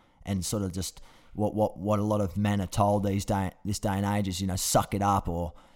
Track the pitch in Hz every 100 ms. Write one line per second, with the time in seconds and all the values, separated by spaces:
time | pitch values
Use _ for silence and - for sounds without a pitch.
0 | _ _ - 98 85 107 95 90 - -
1 | - - - - 104 104 104 - 101 104
2 | 107 104 95 104 104 101 92 113 101 104
3 | 98 101 - 98 92 - 101 101 107 98
4 | 101 104 98 90 95 90 - 113 - 101
5 | 101 95 87 85 82 - -